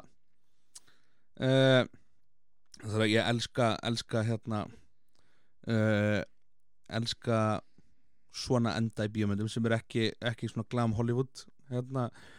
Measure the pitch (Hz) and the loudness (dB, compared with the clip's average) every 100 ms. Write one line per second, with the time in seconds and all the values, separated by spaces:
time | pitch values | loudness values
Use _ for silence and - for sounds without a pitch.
0 | - - - - - - - - - - | -4 -16 -20 -20 -20 -20 -20 -20 -20 -20
1 | - - - - 131 135 135 127 - - | -20 -20 -18 -2 4 6 8 6 4 -6
2 | - - - - - - - - 110 110 | -20 -20 -20 -20 -20 -20 -20 -14 -4 2
3 | 110 110 98 120 - - 113 - - 113 | 4 4 4 0 -2 0 2 2 -2 -4
4 | - 113 110 110 117 107 - - - - | -4 -2 0 -2 -4 -6 -6 -12 -20 -20
5 | - - - - - - - 113 110 104 | -20 -20 -20 -20 -20 -12 -2 2 2 2
6 | 104 101 - - - - - - - 113 | 2 0 -4 -12 -20 -20 -20 -20 -8 -6
7 | 117 - 120 110 107 104 - - - - | -6 -6 -2 0 0 -2 -8 -20 -20 -20
8 | - - - - - 123 117 87 113 - | -20 -20 -18 -10 -2 0 0 0 -4 -2
9 | 107 107 104 101 110 117 113 113 - 117 | -4 -2 0 0 -4 -2 0 -2 -2 -2
10 | 110 - 120 120 113 113 - 123 117 107 | -2 -2 -6 -4 -6 -6 -4 0 0 0
11 | 117 123 131 - - - - 123 127 135 | 0 -2 -4 -8 -20 -20 -8 -6 -4 -4
12 | 117 - - | -6 -8 -20